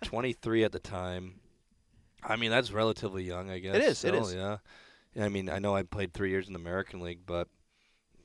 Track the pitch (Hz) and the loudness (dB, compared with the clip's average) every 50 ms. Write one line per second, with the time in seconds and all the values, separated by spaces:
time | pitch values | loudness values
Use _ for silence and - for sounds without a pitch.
0 | - - - 113 127 131 117 - - 113 113 113 110 101 98 - - - 101 90 | -8 -4 -2 0 0 -2 -2 -2 0 2 4 4 4 4 2 -2 -6 -8 -6 -6
1 | 90 90 90 90 92 92 92 - - - _ _ _ _ _ _ _ _ _ - | -4 -4 -4 -6 -6 -10 -14 -18 -20 -20 _ _ _ _ _ _ _ _ _ -20
2 | - _ _ - - - 110 117 117 113 113 127 123 110 101 107 113 110 107 - | -20 _ _ -8 -2 0 0 2 2 4 4 4 4 2 2 2 2 2 2 0
3 | - 104 95 95 92 90 87 90 92 98 95 92 90 95 98 208 285 277 143 - | -2 -4 -4 -4 -4 -4 -4 -4 -4 -4 -6 -4 -2 2 4 4 6 4 4 2
4 | - - 175 - 113 95 90 92 95 101 107 104 - - - - - - - _ | 2 2 2 2 0 0 -2 -2 -2 -2 -4 -4 -8 -16 -20 -20 -20 -20 -20 _
5 | _ _ - - 104 104 101 98 95 92 78 98 101 101 98 98 95 - - 104 | _ _ -4 -2 0 0 0 -2 -2 -2 -2 0 2 2 2 2 0 -2 -4 -4
6 | 98 92 - - 101 95 92 95 90 95 92 85 85 85 90 95 92 - - 92 | -4 -4 -2 -2 0 2 2 0 -2 -4 -8 -8 -4 -2 -2 -2 -2 -4 -6 -8
7 | 87 85 87 87 90 - 87 87 85 - _ _ _ _ _ _ _ _ _ _ | -8 -8 -8 -10 -6 -4 -2 -2 -2 -4 _ _ _ _ _ _ _ _ _ _
8 | _ _ _ - | _ _ _ -18